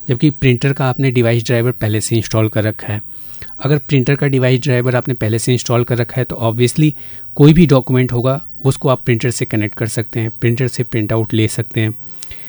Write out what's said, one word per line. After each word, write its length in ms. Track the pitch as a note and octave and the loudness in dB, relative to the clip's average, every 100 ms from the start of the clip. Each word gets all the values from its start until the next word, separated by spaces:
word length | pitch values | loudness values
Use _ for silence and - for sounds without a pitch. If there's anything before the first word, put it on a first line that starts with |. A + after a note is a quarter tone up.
| - | -6
जबकि 220 | B2 D3+ | 0 0
printer 440 | C#3+ C3+ A#2+ C#3 | 2 0 2 0
का 120 | C#3 C3 | -2 -2
आपने 260 | A#2+ C3+ | 0 0
device 340 | B2 A#2 A#2+ A2 | 2 2 0 0
driver 260 | A#2+ A#2 | 0 -2
पहले 300 | - G#2+ G#2+ | -2 -2 -2
से 140 | - A#2 | -2 -2
install 340 | - A2+ A2 | -2 -2 0
कर 140 | A2+ | -2
रखा 300 | G#2+ G#2 - | -4 -4 -8
है। 80 | G#2+ - _ _ - - - | -10 -10 _ _ -20 -20 -6
अगर 180 | C3 D3 | -2 -2
printer 380 | - C#3 B2 C#3 | 0 0 2 0
का 120 | C#3+ | 0
device 320 | C3+ B2+ B2+ | 0 2 2
driver 360 | A#2+ B2+ B2 B2 | 0 0 0 -2
आपने 180 | B2+ | -2
पहले 260 | B2 G#2+ A2+ | -4 -2 -2
से 140 | - | 0
install 300 | B2 - A#2+ | 0 0 0
कर 140 | A#2+ A#2+ | 0 -2
रखा 180 | A#2 - | -2 -4
है 60 | |
तो 120 | B2 - | -6 -4
obviously 480 | A#2 A#2 B2 - D#3 - - - _ - | -4 0 0 2 0 0 -10 -20 _ 4
कोई 180 | D3 | 6
भी 120 | D#3+ D#3+ | 8 6
document 460 | C3+ - B2+ B2+ | 4 2 0 0
होगा 300 | A#2+ B2+ C#3 - - C3+ | -2 -2 -4 -8 -4 -2
उसको 240 | C3 D3+ | 0 0
आप 140 | B2+ - | 0 0
printer 260 | A2+ B2 | 0 -2
से 140 | - B2 | -4 -4
connect 300 | A2 G#2 - | -2 -4 -4
कर 120 | A2 | -6
सकते 320 | - G#2+ A#2 | -4 -6 -4
हैं, 100 | A2+ | -6
printer 380 | - A#2+ A#2 B2+ | -2 -2 0 -2
से 160 | - | -4
print 300 | B2 A#2 G#2 | -4 -4 -2
out 200 | A2+ A2 | -2 0
ले 140 | A2 A2 | 0 0
सकते 340 | - A#2 - | -2 -6 -2
हैं। 120 | G#2+ G#2+ - - - - | -4 -4 -14 -20 -20 -20